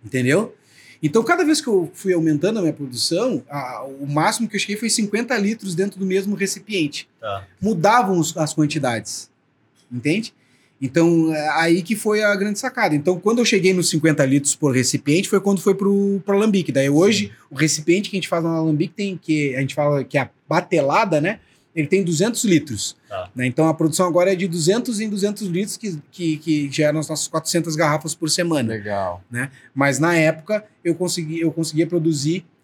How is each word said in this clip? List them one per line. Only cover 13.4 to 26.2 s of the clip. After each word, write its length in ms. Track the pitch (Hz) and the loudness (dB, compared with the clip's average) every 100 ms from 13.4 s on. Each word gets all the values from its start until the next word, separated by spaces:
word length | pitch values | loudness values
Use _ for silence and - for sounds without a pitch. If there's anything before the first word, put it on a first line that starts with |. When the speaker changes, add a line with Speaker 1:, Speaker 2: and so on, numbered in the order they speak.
Speaker 1:
cheguei 280 | 233 202 180 | 4 4 4
nos 160 | 185 175 | 2 2
cinquenta 340 | 165 156 151 | 2 2 4
litros 300 | 135 143 143 - | 4 2 0 -2
por 180 | 147 | 0
recipiente, 540 | 127 127 123 - 156 196 | 2 0 -2 0 0 2
foi 120 | 202 | 0
quando 200 | 190 196 | 2 2
foi 140 | - | 2
pro, 460 | 196 202 202 202 196 | 2 2 2 0 -2
pro 120 | - 202 | 0 2
alambique. 340 | 220 196 160 | 4 2 2
Daí, 160 | 131 135 | 0 4
hoje, 360 | 143 196 220 208 | 6 4 4 -2
Speaker 2:
Sim. 60 | - _ | -8 _
Speaker 1:
o 40 | 135 | -2
recipiente 540 | 156 151 151 180 202 | 0 0 2 2 2
que 60 | 196 | -6
a 20 | |
gente 100 | - | -4
faz 140 | 175 | -2
no 80 | 165 | -2
alambique 440 | 165 160 151 180 | 0 0 0 -2
tem 220 | - 202 180 | -2 -6 -6
que, 380 | - 156 147 131 | -2 0 0 -2
a 40 | |
gente 140 | 135 | -4
fala 280 | - 147 147 | 0 0 0
que 120 | 123 185 | 0 -2
é 40 | |
a 80 | 107 _ _ | -2 _ _
batelada, 720 | 160 175 165 139 170 220 156 | -2 2 0 2 2 2 2
né? 180 | 160 226 _ _ _ 165 | 0 -4 _ _ _ -6
Ele 100 | 143 | 0
tem 160 | 190 | 0
duzentos 400 | 175 160 208 233 | 0 0 0 0
litros, 520 | 220 165 - 104 - - _ | 2 2 2 -8 -8 -10 _
Speaker 2:
Tá. 220 | 98 90 | -12 -10
Speaker 1:
né? 120 | - 127 | -4 -4
Então, 200 | 123 160 | 2 2
a 60 | |
produção 320 | 156 160 143 180 | 2 0 2 2
agora 260 | 165 180 | 2 2
é 40 | 190 | 2
de 100 | 185 | -2
duzentos 520 | 175 156 214 247 208 | 0 2 2 0 -4
em 80 | 220 | -4
duzentos 380 | 202 202 208 208 | -2 -4 -4 -4
litros 280 | 170 208 - | -4 -4 -6
que, 220 | 214 160 - | -8 -10 -14
que, 240 | - | -6